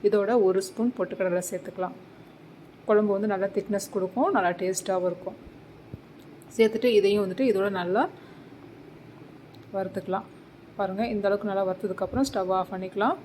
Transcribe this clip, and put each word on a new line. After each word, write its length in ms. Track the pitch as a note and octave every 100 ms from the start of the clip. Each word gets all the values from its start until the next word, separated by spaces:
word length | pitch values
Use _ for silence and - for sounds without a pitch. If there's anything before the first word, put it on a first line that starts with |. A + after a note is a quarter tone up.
| G#3
இதோட 260 | G#3 G3+ A#3+ F#3+
ஒரு 140 | F#3 F#3+
ஸ்பூன் 260 | - A#3+ B3
பொட்டுக்கடலை 440 | F#3 F3 F#3 F3+ F3+
சேர்த்துக்கலாம். 460 | F3+ - F3+ F3+ - - - - - - - - - -
குழம்பு 240 | G#3 G#3 G3
வந்து 140 | G#3+
நல்லா 140 | G3 G3 G3
திக்னஸ் 320 | F#3+ G3+ -
கொடுக்கும், 340 | G3+ F#3 A#3+ G3+ G#3+
நல்லா 140 | F3+ F3+
டேஸ்டாவும் 480 | F#3+ F#3 - F#3 F3+
இருக்கும். 260 | F3 - - - - - - - - - - - - - -
சேர்த்துட்டு 320 | A3 A3 B3 G#3+
இதையும் 260 | G3 G#3
வந்துட்டு 240 | F#3+ F#3 C4
இதோட 180 | G3 G3+ F#3+
நல்லா 240 | F3 G3+ D4+ - - - - - - - - - - - - - - - - G3
வறுத்துக்கலாம். 500 | F#3 F#3 F#3 F#3 - - - - - -
பாருங்க, 220 | F#3+ F#3+ A#3
இந்த 120 | G#3+ G3+
அளவுக்கு 220 | G3+ G#3
நல்லா 140 | G3 F#3+
வறுத்ததுக்கப்புறம் 580 | F#3 G3 F#3 F#3+ A#3+ C4+
ஸ்டவ் 220 | G#3+ F#3 F#3+
ஆஃப் 140 | F3+ F#3
பண்ணிக்கலாம். 420 | F#3 F#3+ A3 F#4